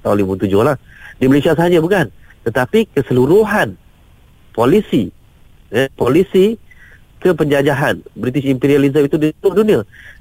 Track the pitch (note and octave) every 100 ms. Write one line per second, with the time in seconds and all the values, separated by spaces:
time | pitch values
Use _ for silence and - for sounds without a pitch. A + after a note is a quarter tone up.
0 | A2+ G#2 F#2+ F#2+ G2+ G2 C3 C3+ - -
1 | - - C3 C#3+ D3+ D#3 F3 F3 D#3 G3
2 | A#2+ - - _ - A#2+ B2+ A3 A3+ -
3 | - B2 C3 G3 G#3+ G#3 C3+ F2+ - _
4 | _ - _ _ - - B2 G3+ G3+ D3+
5 | F2 - _ _ - - - G#2+ C3+ -
6 | A#2+ D3 F#3+ F#3 G3+ A3+ - - - -
7 | - - F#3 E3 D3+ C#3 C#3 C#3 C#3+ E2+
8 | - - A#2 C#3 C3+ C3 C#3+ C#3+ C#3 C#3
9 | C#3+ D#3+ D#3 - G3 F3+ A3 D3+ G2+ -
10 | - -